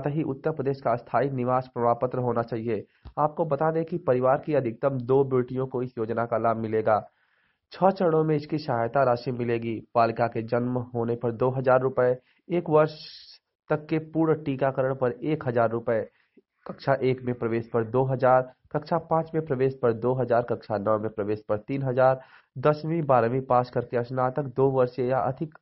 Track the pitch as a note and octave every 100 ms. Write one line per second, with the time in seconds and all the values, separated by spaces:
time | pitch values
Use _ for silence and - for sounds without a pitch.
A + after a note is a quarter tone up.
0 | C#3+ D3+ C#3+ C3+ D#3 D#3 C3+ C#3 B2+ A#2+
1 | - A#2+ C#3 C3 B2 B2+ C3 A#2+ A#2 A#2
2 | B2+ B2+ B2 A#2 A#2 A#2 A#2 G2+ - _
3 | - - D3+ D3+ E3 C#3 D#3+ E3 E3 F3
4 | C#3 B2+ B2+ C#3+ D#3 C#3+ B2 A2+ C#3 C3+
5 | A#2+ C3+ C3+ B2+ B2 B2+ C3 B2 B2+ -
6 | A2 A2+ A#2 A2 A2+ A2+ A2 A2 A2 G#2
7 | - _ _ _ _ _ _ - F#3 F#3+
8 | F3 D#3 D#3 D3+ D3+ D#3 D3 A#2 A#2 C#3
9 | B2+ A#2+ C#3 A#2+ A#2+ A#2 A#2 A2 - A#2+
10 | A2+ A2+ A#2 A#2 A2+ A#2+ B2 B2 A#2 A#2+
11 | A#2 A#2+ A#2+ A2 B2+ B2+ B2+ B2 C3 C3
12 | B2+ B2+ _ _ - F3 E3+ D3+ D#3 D#3
13 | - - - - _ _ _ D3+ D3+ D#3+
14 | D#3 D#3+ D#3+ D#3 D3+ C3 C#3 C3 C3 C3
15 | B2 A#2+ D3+ D3 C3 A#2+ A2+ A#2 A#2 A2+
16 | G2 _ _ _ _ _ - - - C3
17 | C3 B2+ B2 B2 A#2 A2+ A2+ A#2+ A2 B2+
18 | C3+ B2+ B2+ B2+ B2+ - _ D3+ D3+ E3
19 | E3 D#3+ D#3+ D#3+ D#3 B2+ C3+ C3+ A#2+ A2
20 | A#2+ B2+ A#2+ A#2 A#2+ A2+ - G#2 G2+ A2
21 | G#2+ G#2+ G#2 G#2+ - G#2 - C#3 C3+ B2+
22 | C3 C3 - - _ C3 D3+ D3+ D#3 E3+
23 | C#3+ B2+ A2+ C3 C3 B2 B2 B2 A#2 A#2+
24 | A#2+ C3 B2+ C3 C#3 B2+ C#3 C3 B2 -
25 | B2 B2+ B2 C3 D#3+ -